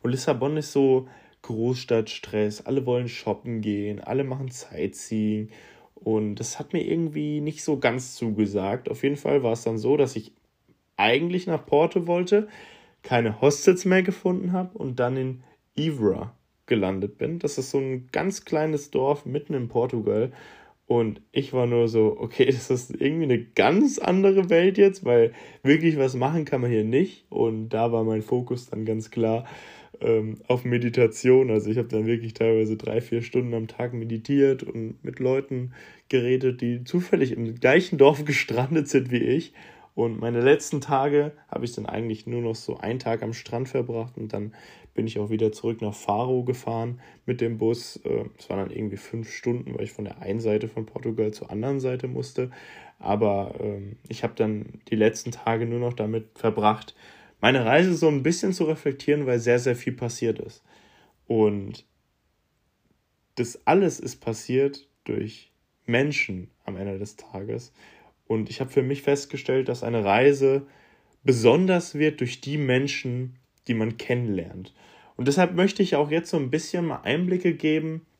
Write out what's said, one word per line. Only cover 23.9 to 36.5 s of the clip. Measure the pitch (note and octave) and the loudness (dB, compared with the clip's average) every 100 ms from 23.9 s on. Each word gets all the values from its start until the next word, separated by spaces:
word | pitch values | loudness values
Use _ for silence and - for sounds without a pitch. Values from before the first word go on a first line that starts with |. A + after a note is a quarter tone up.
| C#4 | 2
andere | - F#3 G3 F#3+ F3+ | 0 4 6 4 4
Welt | E3 F#3 G3 | 4 4 6
jetzt, | G3 F#3+ B2 | 4 4 4
weil | A#2+ A2+ - - - | 6 4 2 -20 -2
wirklich | C3+ D3+ E3 D3 | 4 6 4 2
was | C3 B2+ | 0 0
machen | C3 D#3+ | 0 0
kann | D3 C3 | -2 0
man | B2 | 2
hier | A2 | 0
nicht. | A2 C3 F#3+ - _ | 2 2 0 -4 _
Und | - A2+ A2 A2 | 0 0 0 -4
da | A2+ A#2 | 0 0
war | A2+ | 2
mein | A2 A2 | 0 -2
Fokus | A2 B2 B2 A#2+ - | 0 -2 -2 -8 -6
dann | G#2+ | -6
ganz | A2 A2 A2 | -4 -4 -4
klar | - A2+ A2+ A#2 - - - - - | 0 2 0 -4 -18 -18 -20 -20 -4
ähm, | A#2 A2+ A2 G#2+ - | 0 2 0 -8 -2
auf | B2 B2 | -2 2
Meditation. | A#2+ A#2+ A#2+ A2+ - B2+ B2+ B2+ | 0 0 4 2 4 6 6 6
Also | G#2+ G#2+ | 2 0
ich | A2+ | -2
habe | A#2 | -2
dann | A2 A2 | -2 0
wirklich | A#2 A2+ | -2 -4
teilweise | - A2+ A2 G#2+ G#2+ | 0 2 4 2 -4
drei, | - A2 | -2 -4
vier | A#2 A#2 | -2 -6
Stunden | A#2 B2+ B2 | -2 -2 -2
am | A#2 A2+ | -4 -6
Tag | - A#2+ | -8 -6
meditiert | A#2+ A2+ A2+ A2 C#3+ C#3 C3 | -6 -6 -6 0 4 4 2
und | - A#2 A2+ A2+ | -4 -8 -8 -10
mit | C3+ C3 | -12 -4
Leuten | B2+ C3 C3+ B2+ B2 - - - _ | 0 0 -2 -8 -8 -12 -20 -20 _
geredet, | C3 B2 B2+ C3 | 0 2 2 2